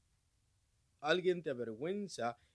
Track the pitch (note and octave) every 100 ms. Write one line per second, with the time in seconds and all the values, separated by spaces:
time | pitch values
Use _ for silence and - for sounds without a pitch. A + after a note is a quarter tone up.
0 | _ _ _ _ _ _ _ _ _ _
1 | D3 F3+ F3 F3 D#3+ B2 A2+ A2 D#3+ G3+
2 | G3 - A#2 - _